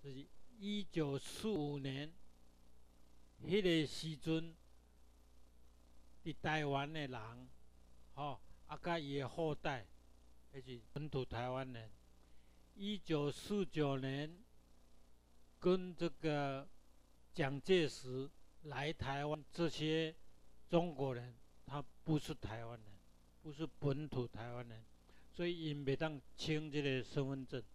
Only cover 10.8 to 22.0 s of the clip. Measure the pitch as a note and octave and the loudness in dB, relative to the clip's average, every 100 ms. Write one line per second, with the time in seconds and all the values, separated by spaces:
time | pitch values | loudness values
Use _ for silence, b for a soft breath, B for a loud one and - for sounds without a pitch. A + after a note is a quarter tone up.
10.8 | A2 C#3+ D3+ C3+ B2 A#2 B2 C3 C3 A#2 | -8 -6 -2 -2 0 -2 -2 -2 -4 -6
11.8 | A2 G#2+ - - b b b b - - | -10 -14 -18 -20 b b b b -20 -6
12.8 | G3+ G#3 - D#3+ D3 - - G#3 F#3 D#3 | -4 -2 2 4 4 0 0 2 4 4
13.8 | C#3+ C3+ C3+ C#3 D3+ F3 - - - - | 4 4 2 0 -2 -6 -18 -20 -20 -20
14.8 | - - - - - - - - F3+ F#3 | -20 -20 -20 -20 -20 -20 -20 2 4 4
15.8 | F#3 E3+ E3+ - D#3+ D3 C#3 C3+ C#3 - | 2 -2 -2 0 2 2 2 -2 -6 -14
16.8 | - - - - - - C#3 C#3 D#3 F#3 | -18 -20 -20 -20 -8 0 2 2 6 6
17.8 | D3 - B2+ C3 C3+ - - - D3+ C3 | 6 0 -4 -4 -4 -8 -18 -14 -6 -2
18.8 | D3 D#3+ C3+ C#3 D3 D3+ C#3+ - E3 - | -2 0 0 2 2 0 -4 2 2 4
19.8 | D#3 D#3+ D#3+ - - - - - - E3+ | 4 4 4 -2 -14 -14 -16 -14 6 6
20.8 | F3 C#3 C3+ A#2+ B2 A#2 - - - C#3+ | 6 2 0 0 -6 -12 -18 -16 -6 -6
21.8 | - - | -6 -6